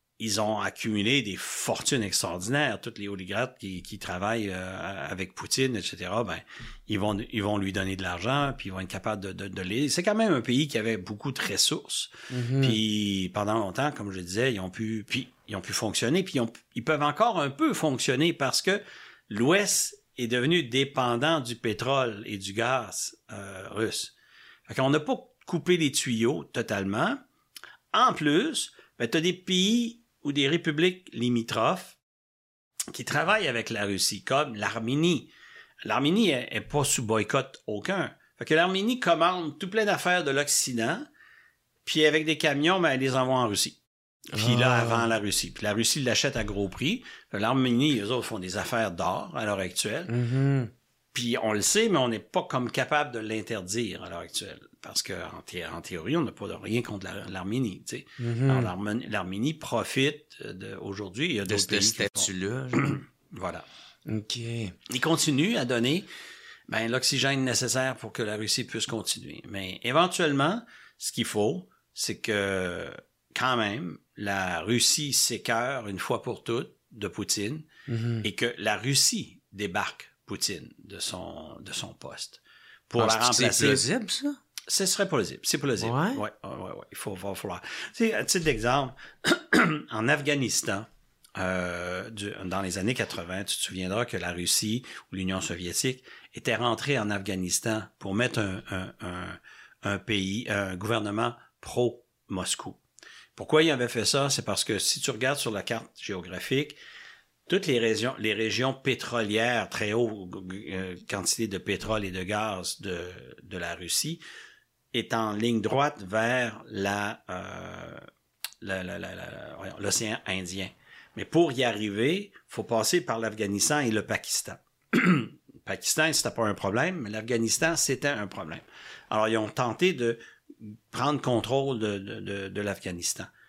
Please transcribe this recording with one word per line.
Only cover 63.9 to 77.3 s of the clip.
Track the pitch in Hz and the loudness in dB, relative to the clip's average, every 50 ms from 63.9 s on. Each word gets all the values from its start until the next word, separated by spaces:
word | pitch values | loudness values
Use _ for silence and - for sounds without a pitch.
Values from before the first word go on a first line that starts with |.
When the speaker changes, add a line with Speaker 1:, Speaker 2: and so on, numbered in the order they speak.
| - _ - - | -20 _ -8 -4
Speaker 2:
Ok. | 110 107 104 - - | -4 -4 -4 -4 -6
Speaker 1:
Il | 123 113 117 117 117 110 92 - - - - - 123 | -6 -6 -6 -6 -6 -6 -6 -8 -12 -10 -8 -6 -2
continue | - 160 165 - - 156 139 131 165 214 240 | 0 2 2 2 2 2 4 4 2 2 2
à | 175 127 | 0 0
donner, | 123 127 117 117 127 156 190 - - - - - - - - - - - - _ - | 0 2 2 4 4 2 2 -2 -6 -14 -18 -16 -18 -18 -18 -20 -20 -20 -18 _ -6
ben, | 107 110 113 113 | -2 -2 0 0
l'oxygène | 123 131 - - 143 131 135 139 139 135 131 | 0 2 2 2 2 2 2 2 2 2 2
nécessaire | 127 113 - 127 117 117 131 131 131 120 | 2 2 2 2 2 2 2 0 0 -2
pour | - - 107 | -4 -8 -8
que | - - | -6 -4
la | 113 104 107 | -4 -2 -2
Russie | 107 110 104 - - 120 | -2 -2 0 0 0 -2
puisse | - - 113 - | -4 -4 -4 -4
continuer. | - 117 107 98 - - 98 95 - - - - - | -2 -2 -2 -2 -2 -4 -4 -6 -12 -14 -14 -12 -10
Mais | 95 98 95 92 - - | -8 -8 -6 -6 -6 -4
éventuellement, | - 120 131 160 180 180 - - 175 151 143 139 139 165 208 233 - - - - - - _ | -2 2 4 4 4 4 4 2 2 2 4 4 2 2 2 -2 -6 -10 -18 -20 -20 -20 _
ce | - - - | -10 -8 -4
qu'il | - 120 110 | -2 -2 -2
faut, | - - 104 104 120 170 180 - - _ _ _ _ - | 0 2 2 2 2 2 -2 -6 -14 _ _ _ _ -8
c'est | - - - 104 - | -6 -4 -4 -4 -4
que, | - 113 107 101 98 98 95 92 92 87 87 85 85 - - - - _ _ _ _ _ - | -2 0 0 0 2 0 0 0 -2 -2 -4 -6 -8 -10 -12 -14 -18 _ _ _ _ _ -4
quand | - 131 131 127 | 0 2 2 2
même, | 117 110 101 104 135 175 - - - _ _ _ | 2 2 0 -2 -4 -6 -8 -10 -12 _ _ _
la | 101 104 101 98 98 92 92 87 82 | -6 -4 -2 -2 0 0 -2 -2 -2
Russie | 82 104 123 117 - - - 151 151 139 | 0 2 2 4 4 4 2 2 0 0
s'écœure | 127 - - - 120 101 - - 117 113 120 131 139 127 107 104 | 2 2 2 2 0 -2 -2 0 0 0 0 -2 -4 -4 -6 -6
une | 98 90 | -6 -4
fois | - - 123 107 | -2 0 0 0
pour | - 123 104 - | -2 -4 -6 -6
toutes | - - 117 127 165 - - _ _ _ | -4 -4 -4 -4 -4 -6 -12 _ _ _
de | - 110 104 92 | -10 -8 -6 -6
Poutine | - - 98 - | -4 -4 -2 -2